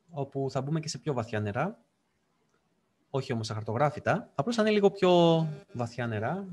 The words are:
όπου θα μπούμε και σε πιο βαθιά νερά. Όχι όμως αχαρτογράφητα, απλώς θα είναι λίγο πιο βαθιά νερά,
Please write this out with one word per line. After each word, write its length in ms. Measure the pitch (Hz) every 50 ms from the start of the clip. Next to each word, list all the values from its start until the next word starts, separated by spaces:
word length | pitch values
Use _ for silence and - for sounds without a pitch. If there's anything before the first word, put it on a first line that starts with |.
| _ _
όπου 380 | 170 143 135 139 - 139 135 131
θα 100 | - 135
μπούμε 180 | 131 143 160 160
και 80 | 156
σε 100 | 160 -
πιο 160 | - - 156 135
βαθιά 260 | 120 110 110 110 107
νερά. 440 | 107 104 98 123 151 202 233 - _ _ _ _ _ _ _ _ _ _ _ _ _ _ _ _ _ _ _ _ _ _ _ _ _ _
Όχι 220 | - 135 127 - 120
όμως 180 | 113 110 -
αχαρτογράφητα, 800 | 110 107 107 117 107 123 147 147 - - - 107 143 202 240 - _
απλώς 200 | - 139 233 233
θα 60 | 226
είναι 100 | 214 220
λίγο 200 | 214 208 196 196
πιο 560 | 196 - 185 180 180 175 170 165 165 165 160 156 151 151 - _ -
βαθιά 340 | 120 120 113 - - 120
νερά, 400 | 117 110 104 110 123 170 196 202 185